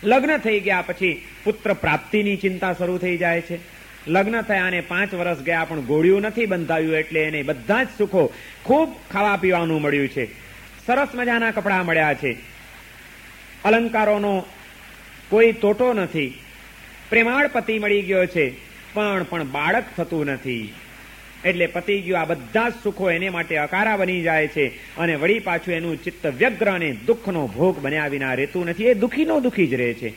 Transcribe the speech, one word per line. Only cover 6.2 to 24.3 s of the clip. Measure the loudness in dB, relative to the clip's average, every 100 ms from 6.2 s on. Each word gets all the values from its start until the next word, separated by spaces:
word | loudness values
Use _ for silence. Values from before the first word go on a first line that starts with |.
નથી | 2 -2 -2
બંધાયું, | -2 0 0 0 0
એટલે | 0 0
એને | 0 -2
બધા | -4 -4 0 0
જ | 0 -2
સુખો | 0 2 2 0 -20 -18
ખૂબ | 2 2 2 -2 -8
ખાવા | -2 0 2
પીવાનું | 2 2 2 0
મળ્યું | 0 0 0
છે, | -2 -6 -8 -20 -20 -20 -16
સરસ | -2 0 0 -2
મજાના | 0 2 0
કપડાં | 0 0 0 2
મળ્યા | 2 2 2
છે, | -2 -4 -10 -20 -20 -20 -20 -20 -20 -20 -20 -20 -20 -4
અલંકારોનો | 2 4 4 2 2 2 2 0 -4 -14 -20 -20 -20 -20 -20 -20 0
કોઈ | 6 6
તોટો | 6 0 2 2
નથી, | 2 0 -2 -4 -6 -20 -20 -20 -20 -20 -20 0
પ્રેમાળ | 2 4 2 2
પતિ | 0 -2 -2
મળી | 2 0
ગયો | 2 2 2
છે, | 2 0 -2 -18 -20 -10
પણ, | -4 -2 -2
પણ | -2 -4 -4
બાળક | -2 0 0 -2
થતું | -8 -4 -2 -2
નથી. | -4 -4 -6 -6 -14 -20 -20 -20 -20 -20 -4
એટલે | -2 0 0
પતિ | -2 -2 -2
ગયો, | 0 -2
આ | -2
બધા | -4 -2 0 0
જ | -2
સુખો | -6 -2 0
એને | 0 -2
માટે | -4 -4 -2
અકારા | -2 0 0 2
બની | 0 0
જાય | 2